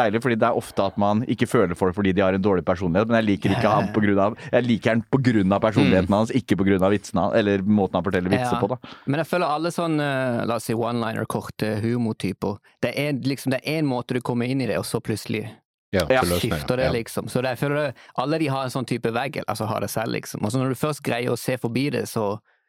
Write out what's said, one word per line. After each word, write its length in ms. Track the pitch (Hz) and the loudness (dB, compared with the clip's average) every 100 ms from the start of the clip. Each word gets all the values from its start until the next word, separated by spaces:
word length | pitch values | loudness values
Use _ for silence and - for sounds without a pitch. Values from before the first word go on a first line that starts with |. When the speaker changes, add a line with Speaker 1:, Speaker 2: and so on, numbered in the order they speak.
| 117 | 4
Speaker 1:
deilig, 100 | 110 | 2
fordi 140 | 127 113 | 2 2
det 80 | 117 | 2
er 80 | |
ofte 300 | 120 - - | 2 -2 0
at 140 | 98 - | 0 2
man 260 | 101 104 | 2 2
ikke 240 | 127 120 120 | 0 0 2
føler 260 | 131 92 | 4 2
folk 200 | 87 92 90 | 2 0 2
fordi 160 | 98 | 2
de 60 | 92 | 4
har 140 | 95 | 4
en 80 | 95 | 4
dårlig 220 | 101 92 85 | 2 2 2
personlighet, 400 | 90 92 82 113 | 0 2 2 2
men 80 | 117 | 2
jeg 80 | 110 98 | 2 2
liker 100 | - 123 | 0 2
ikke 60 | |
Speaker 2:
Ja. 160 | 107 104 | 2 2
Speaker 1:
han 80 | 98 | 2
på 80 | 110 | 2
grunn 140 | 104 98 | 2 4
av, 160 | 101 117 - | 2 -2 -2
jeg 100 | 127 123 | 0 2
liker 240 | 113 117 | 2 2
han 120 | 113 - | 0 2
på 120 | 139 | 0
grunn 280 | 131 110 92 | 2 4 4
av 80 | 98 | 4
personligheten 440 | 110 101 143 92 92 | 2 4 4 4 4
Speaker 3:
Mm. 80 | |
Speaker 1:
hans, 160 | 101 113 | 2 2
ikke 240 | 123 - | 0 0
på 120 | 92 98 | 2 4
grunn 140 | 98 | 4
av 100 | 92 | 4
vitsene 280 | 104 - 92 | 2 0 -2
han, 100 | 92 | 0
eller 240 | - 104 101 | 2 2 2
måten 300 | 95 107 95 | 2 2 2
han 100 | 95 | 0
forteller 240 | 87 92 90 | 0 -2 0
vitser 220 | 101 123 | 0 0
Speaker 2:
Ja. 80 | 120 | 0
Speaker 1:
på, 80 | 104 | -2
da. 80 | 123 - - - | -4 -10 -10 -4
Speaker 2:
Men 120 | 143 | -4
jeg 20 | 156 | -2
føler 200 | 180 165 | -2 0
alle 220 | 151 170 | -2 -2
sånn, 260 | 175 170 151 | -2 -2 0
eh, 440 | 147 135 131 117 | 0 -2 -2 -2
la 100 | 104 113 | -2 -4
oss 80 | |
si 100 | - | -2
one-liner, 500 | 113 113 120 113 110 107 | -2 -2 -2 -4 -4 -4
korte 540 | 113 - - 110 107 | -6 -6 -6 -4 -2
humortyper, 800 | 113 123 117 113 95 - 131 104 _ _ | -2 -2 -2 -4 -6 -4 -4 -6 _ _
det 100 | 127 | -6
er 180 | - 147 | -2 -4
liksom, 360 | 135 127 143 135 | -2 -4 -4 -2
det 120 | 131 | -4
er 140 | - 156 | -2 -2
en 80 | 147 | -2
måte 260 | 123 - | -2 -4
du 60 | 123 | -4
kommer 240 | - 120 123 | -2 -2 -2
inn 140 | 135 | -2
i 60 | 117 | -2
det, 100 | 85 | -2
og 60 | |
så 160 | - 117 | -2 -4
plutselig 480 | - 110 - 110 110 - _ _ _ | -4 -6 -4 -6 -8 -12 _ _ _
Speaker 3:
Ja, 60 | 95 85 | 0 4
Speaker 1:
Ja. 120 | 131 | 4
Speaker 3:
så 40 | 87 | 4
løsner 240 | 87 113 | 2 0
det. 80 | 80 | -2
Speaker 2:
skifter 180 | 71 123 | -2 0
det, 80 | 131 | 0
Speaker 3:
Ja. 40 | |
Speaker 2:
liksom. 380 | 120 113 - - | -2 -4 -6 -4
Så 100 | 127 | -2
det, 100 | 127 120 | -2 -2
jeg 20 | |
føler 160 | 143 143 147 | -2 -2 -2
det, 80 | - - - | -6 -10 -6
alle 180 | 135 160 | -2 0
de 60 | 151 | 0
har 160 | 135 | -2
en 40 | 131 | -4
sånn 140 | 135 | -4
type 280 | 120 120 117 | -4 -2 -2
vegg, 280 | 117 139 - - | -2 -4 -4 -4
altså 180 | 104 110 | -4 -2
har 100 | 107 | -2
det 120 | 107 | -4
selv, 200 | - 117 | -4 -4
liksom. 320 | 117 - - | -4 -6 -6
Og 60 | 107 | -2
så 80 | 131 | -2
når 120 | 131 | -2
du 40 | |
først 280 | 123 151 147 | -2 -4 -4
greier 260 | - 120 123 | -4 -4 -2
å 80 | 120 | -4
se 180 | - 127 | -2 -4
forbi 320 | 117 117 143 | -2 -2 -2
det, 160 | 123 107 | -2 -4
så, 320 | - 104 107 - _ | -2 -2 -4 -8 _